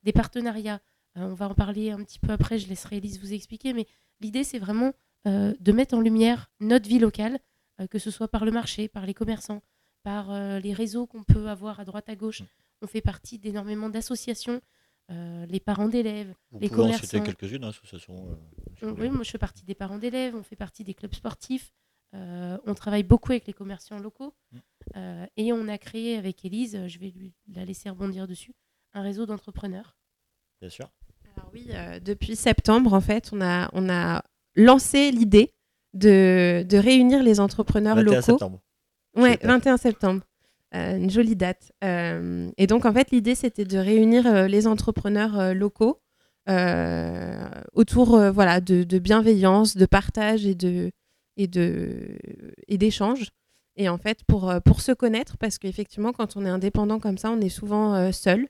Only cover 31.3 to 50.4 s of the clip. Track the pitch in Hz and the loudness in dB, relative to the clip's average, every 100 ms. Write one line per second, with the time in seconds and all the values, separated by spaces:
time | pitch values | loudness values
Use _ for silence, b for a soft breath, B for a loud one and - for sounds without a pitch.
31.3 | 196 190 214 240 208 175 175 180 202 - | -20 -20 -20 -14 -12 -10 -12 -8 -6 -6
32.3 | 220 - 214 - 220 247 196 185 214 - | -2 0 2 4 4 6 4 2 -2 -4
33.3 | 208 185 175 180 - 185 180 170 170 - | -4 -2 -2 -4 -4 -2 -2 -2 -4 -6
34.3 | _ _ - 226 262 - 277 285 247 220 | _ _ 8 10 10 6 2 2 2 6
35.3 | 208 254 _ _ _ _ 190 208 190 190 | 6 6 _ _ _ _ 2 6 8 8
36.3 | 185 180 175 180 202 208 262 247 269 254 | 6 4 2 2 4 6 8 8 6 6
37.3 | 208 202 - 214 214 214 220 214 127 120 | 4 2 0 -2 0 2 4 4 4 4
38.3 | 240 95 92 _ _ _ _ _ - 247 | 2 2 -10 _ _ _ _ _ 4 4
39.3 | 233 226 254 262 254 247 214 196 190 - | 4 4 4 4 2 2 0 -2 -2 -6
40.3 | _ _ _ _ - 175 190 185 202 233 | _ _ _ _ -8 -6 -2 0 2 2
41.3 | 208 180 185 _ _ 196 175 170 170 175 | 2 -2 -4 _ _ -4 -4 -4 -6 -6
42.3 | 175 175 - 190 226 233 214 269 247 214 | -6 -8 0 2 4 4 2 4 2 0
43.3 | 254 247 - 196 190 190 220 220 233 247 | 0 -2 -4 -4 -2 2 4 6 6 6
44.3 | 208 190 202 220 220 - 214 208 208 220 | 4 4 4 2 0 -2 -4 -2 -2 0
45.3 | 208 185 190 202 _ 220 311 _ _ _ | 0 0 0 -2 _ 0 0 _ _ _
46.3 | _ - 185 180 170 165 85 82 175 90 | _ -2 0 2 0 -2 -2 -4 -6 -8
47.3 | 60 - - - - 226 240 240 233 202 | -10 -12 -14 -6 2 2 4 6 6 6
48.3 | 196 190 180 180 180 175 185 180 214 226 | 4 4 4 4 2 2 0 4 4 6
49.3 | 214 190 190 214 196 185 196 - - 214 | 6 6 6 4 4 4 4 2 -2 0
50.3 | 220 | 0